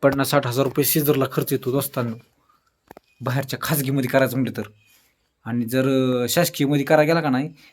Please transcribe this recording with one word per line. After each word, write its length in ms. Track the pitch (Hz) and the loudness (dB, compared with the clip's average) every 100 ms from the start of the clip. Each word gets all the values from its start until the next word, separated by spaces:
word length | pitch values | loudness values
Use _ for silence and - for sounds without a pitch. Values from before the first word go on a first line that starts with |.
पन्नास 280 | 139 139 135 | 2 2 0
साठ 160 | 147 127 | 0 0
हजार 180 | 120 | -2
रुपये 200 | 135 127 | 0 0
सीझरला 400 | 135 165 143 143 131 | 0 2 2 0 0
खर्च 200 | - 135 | -2 -2
येतो 200 | 131 127 | -2 -2
दोस्तांनो, 440 | 131 139 - 117 113 - _ _ _ _ _ _ - _ _ | -2 -2 -4 -6 -6 -14 _ _ _ _ _ _ -20 _ _
बाहेरच्या 380 | 120 127 135 - | -4 -4 -4 -6
खाजगीमध्ये 480 | - 160 135 139 117 | -2 -2 0 -2 2
करायचं 280 | 135 131 123 | 2 2 0
म्हटलं 180 | 120 107 | -4 -4
तर. 120 | 104 _ _ _ _ _ _ _ | -10 _ _ _ _ _ _ _
आणि 200 | - 120 | -6 -4
जर, 220 | 113 131 131 | -2 0 2
अं, 400 | 135 131 127 120 | 2 2 0 0
शासकीयमध्ये 580 | 170 170 - 139 143 | 2 0 0 0 0
करायला 180 | 139 156 | 4 4
गेला 180 | 151 165 | 4 2
का 100 | 151 | 2
नाही 180 | 127 151 - - | 0 -2 -10 -20